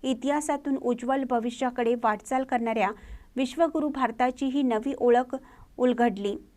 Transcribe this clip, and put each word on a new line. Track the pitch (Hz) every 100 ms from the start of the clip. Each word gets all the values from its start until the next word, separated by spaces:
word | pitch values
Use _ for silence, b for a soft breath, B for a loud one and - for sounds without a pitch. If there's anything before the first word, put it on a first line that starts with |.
इतिहासातून | 262 262 269 285 294 285 285 269
उज्ज्वल | 240 240 240 269 262
भविष्याकडे | 247 233 233 254 247 233 240
वाटचाल | 226 214 - 262
करणाऱ्या | 262 247 226 226 196 208 B B B -
विश्वगुरु | 262 254 330 311 302
भारताची | 285 254 226 254 254 269
ही | 269
नवी | 262 233 262 277
ओळख | 247 240 247 262 B B B -
उलगडली. | 247 240 240 196 202 202 -